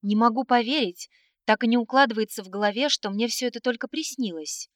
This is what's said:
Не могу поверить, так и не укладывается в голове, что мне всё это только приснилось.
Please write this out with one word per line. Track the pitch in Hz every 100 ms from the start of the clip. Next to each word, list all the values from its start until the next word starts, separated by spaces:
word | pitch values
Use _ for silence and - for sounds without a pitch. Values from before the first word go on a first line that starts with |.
Не | 202 214
могу | 233 226
поверить, | 269 247 226 302 214 175 - _ _ _ -
так | 220
и | 233
не | 240
укладывается | 226 262 269 220 214 -
в | 185
голове, | 196 208 202 285
что | - 214
мне | 196 233
всё | - 247
это | 240
только | 247 226 269
приснилось. | 277 311 - 226 165 151 - -